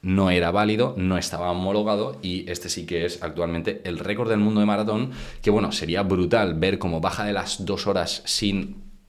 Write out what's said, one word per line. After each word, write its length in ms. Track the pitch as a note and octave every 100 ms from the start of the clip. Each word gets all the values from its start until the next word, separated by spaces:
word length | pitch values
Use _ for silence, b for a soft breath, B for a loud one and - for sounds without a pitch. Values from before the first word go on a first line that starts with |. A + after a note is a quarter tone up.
no 300 | F#2 F#2+ F#2+
era 200 | F2+ E2+
válido, 420 | F#2+ G#2+ G#2+ C3 -
no 180 | F#2 F2+
estaba 340 | - D#2+ F2
homologado 680 | F2 F#2 G#2 G#2 G#2 A#2+ -
y 280 | F#2 F#2 F2+
este 180 | F2 F2+
sí 160 | -
que 220 | E2 E2+ F2
es 160 | -
actualmente 580 | E2+ D2+ E2+ E2 E2+ -
el 140 | F#2+ E2
récord 300 | F#2+ G#2 A#2
del 100 | G#2+
mundo 220 | G#2 G#2+
de 60 | G#2
maratón, 460 | G#2 G#2+ G#2+ C3 B B B
que 80 | -
bueno, 240 | G#2 F#2+
sería 300 | - D#2+ F2
brutal 500 | G2+ F#2 F2 A2+ G2
ver 240 | D#2+ F2+ F#2+
cómo 220 | F#2 E2
baja 240 | F2+ -
de 80 | G#2
las 320 | G2 - -
dos 220 | F#2+ F#2+ G#2
horas 340 | F#2+ E2 - -
sin 560 | - G#2 G2 - - - -